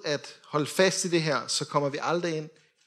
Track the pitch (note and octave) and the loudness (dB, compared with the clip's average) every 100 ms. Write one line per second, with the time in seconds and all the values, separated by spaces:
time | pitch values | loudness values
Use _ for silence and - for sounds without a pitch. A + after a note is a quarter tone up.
0 | - C#3+ - - - D3+ C#3 - F#3+ F#3 | -4 -4 -6 -20 -4 -2 0 4 4 4
1 | F#3 E3+ D#3+ C3 - - - D3+ C#3+ C#3 | 0 2 2 0 0 -4 -2 0 0 -2
2 | B2 E3+ F3 D#3 D#3 - _ _ | -2 0 0 -4 -6 -14 _ _